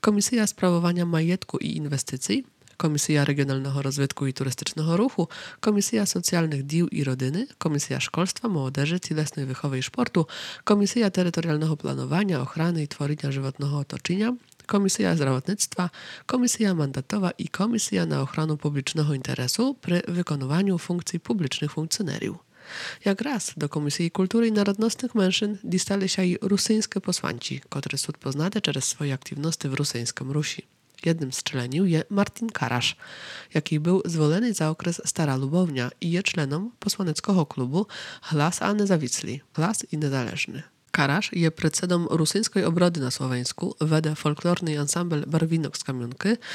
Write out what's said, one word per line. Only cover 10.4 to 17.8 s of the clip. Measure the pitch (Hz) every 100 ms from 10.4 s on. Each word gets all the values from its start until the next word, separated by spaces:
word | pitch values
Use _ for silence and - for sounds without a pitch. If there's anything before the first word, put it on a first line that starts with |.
| - -
Komisja | - 208 202 240 208
Terytorialnego | 190 180 170 165 151 156 147
Planowania, | 147 135 131 160 202 156
Ochrany | 131 - 165 165
i | 147
Tworzenia | - 143 151 143
Żywotnego | 139 135 135 143 143
Otoczenia, | 139 - - 185 220 247 _ - -
Komisja | 202 196 - 196 170
Zdrowotnictwa, | 135 131 - 208 - - 180 - - - -
Komisja | 254 247 - 208
Mandatowa | 175 143 135 135 208 185
i | - 170
Komisja | - 208 233